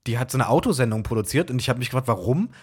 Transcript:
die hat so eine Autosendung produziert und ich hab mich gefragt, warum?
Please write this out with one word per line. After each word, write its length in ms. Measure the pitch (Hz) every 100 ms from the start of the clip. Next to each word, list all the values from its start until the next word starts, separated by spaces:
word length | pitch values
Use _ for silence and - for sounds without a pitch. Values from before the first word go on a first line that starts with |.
| -
die 100 | 117
hat 140 | 127
so 40 | 135
eine 120 | 104
Autosendung 560 | 143 247 139 117 110
produziert 440 | 107 113 104 139 175
und 100 | 127
ich 80 | -
hab 80 | 123
mich 120 | 123
gefragt, 180 | 131 127
warum? 400 | 101 92 151 233 -